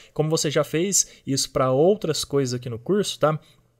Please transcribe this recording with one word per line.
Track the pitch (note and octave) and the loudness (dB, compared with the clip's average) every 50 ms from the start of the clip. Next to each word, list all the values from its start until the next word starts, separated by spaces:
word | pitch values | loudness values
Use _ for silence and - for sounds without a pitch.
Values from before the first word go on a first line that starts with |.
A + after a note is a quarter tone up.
| - - | -20 -10
como | - - D3+ D#3 | -4 -2 0 0
você | D#3+ D#3 - D#3 | 0 0 0 0
já | C3+ E3 C#3 | 0 0 0
fez | - - D#3 F3 G3+ F#3 - - - - - - | 0 0 -2 0 0 0 0 0 -2 -6 -12 -6
isso | C3 C3+ C3+ - - | -4 -2 -2 -2 -2
pra | - C#3 C3 C3 | 0 0 2 2
outras | B2+ C3+ D#3+ F#3 G#3+ G#3 - E3 C#3+ - - | 4 4 4 4 4 2 0 -4 -4 -4 -4
coisas | - C#3+ C#3+ C#3 B2 B2 | -2 0 0 0 0 -4
aqui | B2 B2 B2+ | -6 -6 -8
no | A#2 A2 | -10 -8
curso, | - - F#3 G#3 F#3 - - - | -4 -2 0 0 0 -2 -2 0
tá? | - D3+ D#3 D3+ _ _ _ _ _ _ _ _ | 0 0 0 0 _ _ _ _ _ _ _ _